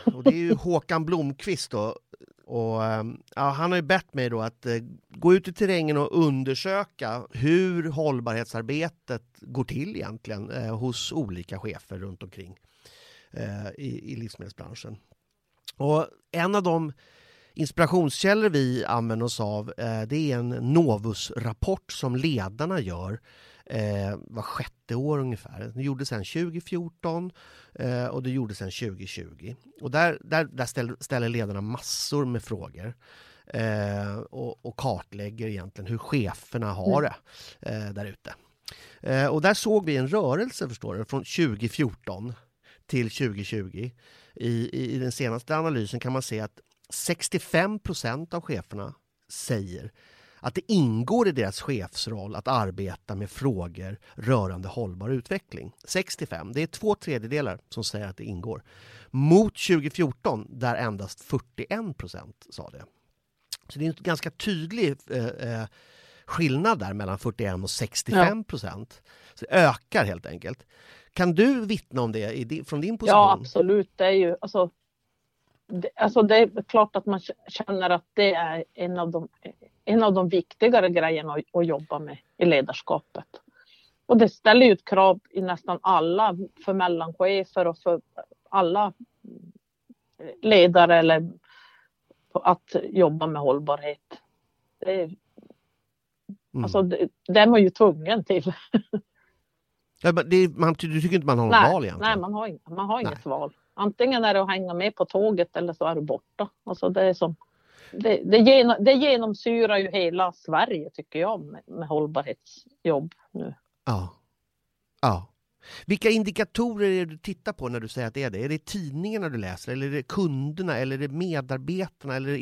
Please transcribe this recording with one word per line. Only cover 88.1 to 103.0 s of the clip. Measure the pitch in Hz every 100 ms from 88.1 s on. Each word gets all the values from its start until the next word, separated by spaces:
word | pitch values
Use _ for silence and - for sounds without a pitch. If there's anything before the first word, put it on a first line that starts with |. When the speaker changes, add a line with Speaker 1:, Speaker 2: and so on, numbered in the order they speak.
| - - _ _
Speaker 2:
alla | 196 175 196 208 - 240 _ - - 170 - _ _ _ _ _ - 156 -
ledare | 220 208 175 175 170 170
eller | 165 160 170 - _ - - _ _ _ _ _ _
på | -
att | 180 175 _ 180 -
jobba | 185 170 156 156
med | 151
hållbarhet. | 143 143 151 143 147 147 _ - _ _ _ _ _ _
Det | 185 190
är, | 165 185 _ - - _ _ _ _ _ _ _ - 202 _
Speaker 1:
Mm. | 135
Speaker 2:
alltså, | 113 202
det, | 180 175 170 - -
det | 202
är | 214
man | 226
ju | 190
tvungen | - 214 156 160 226
till. | - 180 165 - -
<laughs> | 214 - 214 - _ _ _ _ _ _ _ _ _
Speaker 1:
Ja, | 175
men | 170 147
det | 185
är, | 185
man, | - 165 160
du | 165 156
tycker | 165 185
inte | 143
man | 120
har | 113
något |
Speaker 2:
Nej, | 226 175
Speaker 1:
val | 180
egentligen? | 107 180 214
Speaker 2:
nej, | 208
man | 180
har | 208 220
in-, | 151 -
man | 170 196
har | 233